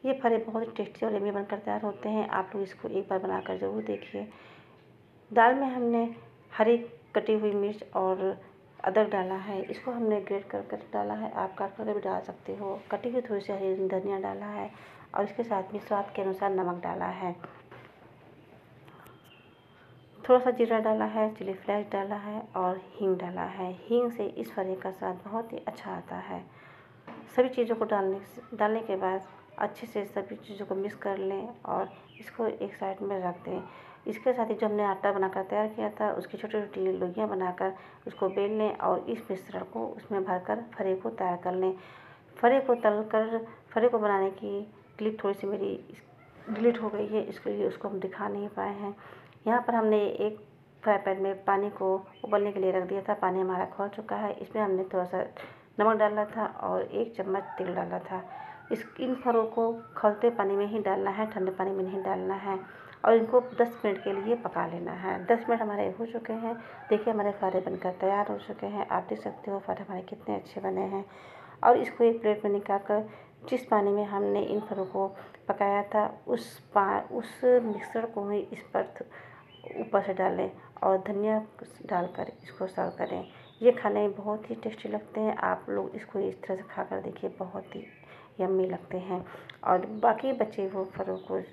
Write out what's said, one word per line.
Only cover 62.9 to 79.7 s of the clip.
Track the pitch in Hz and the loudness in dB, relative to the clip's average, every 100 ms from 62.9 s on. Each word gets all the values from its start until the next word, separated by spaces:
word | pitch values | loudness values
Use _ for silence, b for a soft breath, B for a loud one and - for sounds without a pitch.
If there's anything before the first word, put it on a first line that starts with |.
| B - | B 6
और | |
इनको | 226 220 247 247 - | 6 8 4 4 2
दस | 240 - 214 | 2 2 -2
मिनट | 196 | 0
के | - | -2
लिए | 196 202 233 | -2 0 0
पका | 208 170 170 | 0 -2 -2
लेना | 170 170 | -4 -6
है। | 180 185 180 180 | -6 -4 -4 4
दस | 233 233 | 2 4
मिनट | 233 | 2
हमारे | 214 208 196 190 | 2 0 -2 -2
हो | 226 | -6
चुके | 233 226 226 | -6 -6 -4
हैं। | 226 233 B B B | -4 -6 B B B
देखिए, | 208 214 | 2 2
हमारे | 214 202 | 2 0
फारे | 202 190 185 | 2 2 2
बनकर | 185 185 185 180 | 0 -2 -4 0
तैयार | 190 202 208 | 2 2 0
हो | 208 | -2
चुके | - 208 202 | -6 -8 -6
हैं। | 202 202 | -4 0
आप | 180 180 | -2 -2
देख | 214 | -6
सकते | 208 - - | -6 -8 -6
हो, | 196 | -6
फारे | 190 185 | -4 -6
हमारे | 196 185 | -4 -8
कितने | 185 214 - 202 | -8 -12 -6 -6
अच्छे | - - | -6 -6
बने | 190 185 190 | -2 -2 -2
हैं। | 196 196 B B B B B | -4 -6 B B B B B
और | - 247 | 8 8
इसको | 240 - | 6 4
एक | 233 226 | 6 6
प्लेट | 214 208 214 | 2 2 2
में | |
निकाल | 202 202 196 | 0 2 0
कर | 202 214 214 B B - - | 2 0 0 B B -18 -4
जिस | 247 247 | -4 4
पानी | 214 202 | 6 6
में | 202 208 | 2 0
हमने | 202 202 202 | 0 2 2
इन | - 208 | 2 -2
फरों | 214 196 185 | -2 -4 -2
को | 196 196 B B B - | 0 -2 B B B -4
पकाया | 202 202 202 202 | 2 4 4 2
था, | 214 208 - - | 2 2 -2 -2
उस | 240 - - - | -2 -2 -14 2
पा-, | 208 196 202 - | 4 4 2 -2
उस | 240 226 - | -6 -6 2
मिश्रण | 247 247 233 208 - 233 226 | 8 8 6 -4 -4 -4 -2
को | 214 202 | -4 -2
ही | 208 | -2
इस | - 214 - | -2 -10 -4
पर | - 196 | -2 -2
थ-, | - - B B B B - - | -6 -14 B B B B -18 -12